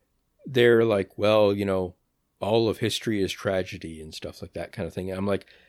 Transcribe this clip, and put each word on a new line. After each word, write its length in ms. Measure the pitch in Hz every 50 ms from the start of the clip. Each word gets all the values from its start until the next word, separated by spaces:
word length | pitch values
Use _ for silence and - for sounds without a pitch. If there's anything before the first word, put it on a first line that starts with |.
| _ _ _ _ _ _ _ _ -
they're 400 | 156 127 123 120 120 117 113 117
like, 320 | 113 104 98 95 - _
"Well, 380 | - 101 104 107 107 104 101 101
you 100 | 101 101
know, 300 | 101 95 95 92 87 - _ _ _ _ _ _ _ _ _
all 280 | 95 101 110 117 117 107
of 100 | 92 -
history 440 | 120 104 - - - 117 107 101
is 80 | 95 87
tragedy," 720 | - - - 104 95 95 92 - - 87 - 82 80 78
and 120 | 78 80
stuff 300 | - - - 85 - -
like 120 | - 85 -
that 180 | 87 87 -
kind 160 | - 113 90 80
of 60 | -
thing. 180 | 95 92 95
I'm 120 | 92 95 98
like, 220 | 101 98 95 - - _ _ _